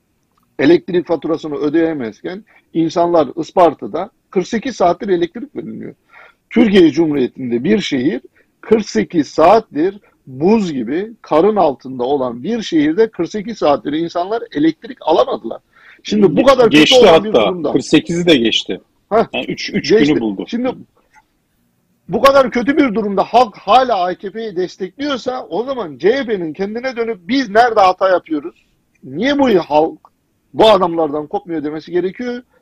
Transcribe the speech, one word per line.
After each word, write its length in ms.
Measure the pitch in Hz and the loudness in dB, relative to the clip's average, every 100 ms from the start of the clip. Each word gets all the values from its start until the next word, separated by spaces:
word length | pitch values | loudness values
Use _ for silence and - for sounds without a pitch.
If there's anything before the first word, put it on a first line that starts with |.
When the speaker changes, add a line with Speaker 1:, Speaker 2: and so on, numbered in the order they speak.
| _ _ _ _ _ - | _ _ _ _ _ -2
Speaker 1:
elektrik 480 | 139 175 - 175 165 | 2 2 2 -4 -2
faturasını 480 | 165 160 160 160 | -4 -4 -6 -6
ödeyemezken 920 | 143 147 160 165 156 113 101 - 190 - _ _ | -6 -2 0 0 -2 -8 -10 -12 -12 -16 _ _
insanlar 540 | 165 160 170 175 170 131 - | -4 -2 0 2 2 0 -4
Isparta'da 760 | 151 - 170 123 117 151 202 _ _ | -4 2 2 2 -8 -8 -10 _ _
kırk 180 | 196 180 | -6 -4
sekiz 280 | 226 262 - | -6 -6 -2
saattir 320 | 180 175 208 | 0 0 -2
elektrik 480 | 180 170 233 269 - | -2 -4 -8 -14 -14
verilmiyor. 380 | 110 110 - - _ - - _ _ | -14 -14 -16 -18 _ -20 -20 _ _
Türkiye 400 | 220 233 196 165 | 2 4 6 4
Cumhuriyeti'nde 760 | 139 160 147 170 - 127 120 | 4 0 0 -4 -6 -6 -4
bir 160 | 143 214 | 0 -2
şehir 400 | - 139 135 240 - _ _ _ | -2 -2 -2 -4 -10 _ _ _
kırk 280 | - 220 202 | -2 -2 0
sekiz 400 | 220 180 170 139 | -4 -2 -2 -2
saattir 720 | - 160 226 - 139 180 202 _ _ - | 2 4 4 0 -4 -4 -6 _ _ -18
buz 460 | 131 165 226 185 | -2 0 2 0
gibi 400 | 139 110 156 214 233 | -6 -4 -6 -8 -12
karın 340 | - 156 196 208 | -2 2 2 2
altında 480 | 160 127 131 131 | 0 -2 -10 -6
olan 380 | 123 143 127 117 | -2 -2 -4 -6
bir 200 | 147 233 | -6 -6
şehirde 480 | 190 165 147 170 220 | -2 0 0 2 0
kırk 200 | - 160 | -2 -8
sekiz 280 | 214 202 214 | -8 -10 -2
saattir 340 | 160 139 143 | 0 0 -2
insanlar 500 | 151 170 175 185 233 - | -6 -4 -6 -6 -6 -6
elektrik 460 | 147 160 - - - | -2 0 -2 -10 -8
alamadılar. 600 | - 185 262 - 113 - _ _ - _ | -2 0 0 -4 -8 -12 _ _ -20 _
Şimdi 340 | - 214 190 143 | -4 2 4 4
bu 80 | |
kadar 200 | 262 254 | 4 4
kötü 140 | 226 151 | 6 4
Speaker 2:
Geçti 220 | 151 262 | 6 6
Speaker 1:
olan 240 | 214 160 | 6 6
bir 80 | 214 | 4
Speaker 2:
hatta. 140 | 151 101 | 0 0
Speaker 1:
durumda. 260 | 180 143 | -2 -2
Speaker 2:
Kırk 120 | 143 | -4
sekizi 420 | - 156 - 170 175 | 0 0 0 -2 2
de 100 | 143 | 2
geçti. 440 | 113 - - 92 _ _ - | 2 -2 -4 -10 _ _ -2
Speaker 1:
Heh, 140 | 214 233 | 0 0
Speaker 2:
Yani 100 | 123 | -4
üç, 260 | 139 - - | -8 -8 -6
üç 160 | 208 139 | -4 2
Speaker 1:
geçti. 160 | 175 147 | 2 4
Speaker 2:
günü 140 | 151 | 0
buldu. 240 | 110 98 - | -2 -6 -8
Speaker 1:
Şimdi 200 | 233 254 - - _ _ _ _ _ _ _ _ _ _ _ - | -6 -6 -8 -16 _ _ _ _ _ _ _ _ _ _ _ -6
bu 140 | 202 | 2
kadar 280 | 269 277 254 | 4 4 2
kötü 260 | 247 240 311 | 0 0 2
bir 180 | 269 | 0
durumda 280 | 202 208 196 | 0 -2 -2
halk 340 | 175 226 247 - | 2 2 2 -2
hala 480 | - 240 254 202 | 2 2 2 -2
A 100 | 180 | -2
K 160 | 180 202 | -6 -10
P'yi 260 | 220 226 175 | -10 -8 -6
destekliyorsa 880 | 180 - 185 - 294 262 254 254 - | -6 -8 -12 -8 -6 -6 -6 -8 -6
o 140 | 170 | -6
zaman 340 | 254 262 175 131 | -6 -6 -8 -2
C 180 | 170 277 | 0 0
H 100 | 247 | -2
P'nin 260 | 208 165 | -4 -6
kendine 440 | 151 202 220 262 233 | -6 -8 -6 -6 -6
dönüp 220 | 226 208 170 | -6 -6 -4
"Biz 220 | 269 240 | -2 0
nerede 300 | 208 247 214 | 2 4 4
hata 280 | 190 185 190 | 2 2 0
yapıyoruz? 580 | 180 - 151 151 - _ _ _ _ | 0 -2 -8 -8 -18 _ _ _ _
Niye 340 | - 143 254 285 | -12 -4 -2 2
bu 100 | 262 190 | 2 2
halk 400 | 156 151 160 - _ _ _ _ _ | 2 0 0 -4 _ _ _ _ _
bu 140 | 131 214 | 2 6
adamlardan 560 | 196 180 165 156 147 147 | 6 2 0 -2 -4 -6
kopmuyor?" 380 | 202 180 165 | -8 -8 -8
demesi 280 | 147 156 147 | -8 -10 -6
gerekiyor. 500 | 175 180 185 247 247 - _ | -4 -4 -6 -8 -10 -12 _